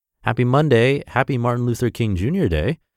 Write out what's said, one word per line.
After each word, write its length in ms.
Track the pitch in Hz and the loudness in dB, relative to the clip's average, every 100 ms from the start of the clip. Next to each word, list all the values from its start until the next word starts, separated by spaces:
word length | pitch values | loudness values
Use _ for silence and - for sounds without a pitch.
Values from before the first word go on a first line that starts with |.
| _ _ | _ _
Happy 200 | - 117 | -6 -2
Monday, 600 | 123 135 156 120 123 143 - | 2 2 4 4 4 0 -2
happy 280 | 120 135 131 | -4 -2 -2
Martin 300 | 120 120 123 | -2 0 -2
Luther 240 | 117 120 | 0 -2
King 260 | - 113 92 | -2 -2 -2
Junior 320 | 104 190 139 | -2 0 0
Day, 300 | 78 87 160 _ | 0 -2 -4 _